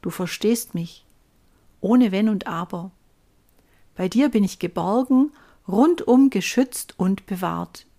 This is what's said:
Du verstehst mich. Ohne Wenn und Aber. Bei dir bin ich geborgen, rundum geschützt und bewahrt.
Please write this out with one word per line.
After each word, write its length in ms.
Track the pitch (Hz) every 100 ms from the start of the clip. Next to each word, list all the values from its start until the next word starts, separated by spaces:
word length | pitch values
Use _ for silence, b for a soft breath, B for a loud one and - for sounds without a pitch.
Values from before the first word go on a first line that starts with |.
Du 80 | 185
verstehst 640 | - 180 - 214 233 - 175
mich. 300 | 170 - _ _ _ _ _ _ _ _
Ohne 320 | - 247 240
Wenn 160 | 190 220
und 180 | 208 -
Aber. 460 | 165 180 180 185 _ _ _ _ _ _ _ _ _ _ -
Bei 140 | 185
dir 180 | 214 285
bin 140 | 226
ich 160 | 196 -
geborgen, 720 | 175 175 170 220 254 262 294 b b b -
rundum 640 | 196 294 339 - 254 269
geschützt 640 | 208 175 - 254 - - -
und 280 | 180 196 -
bewahrt. 600 | 185 180 170 175 - _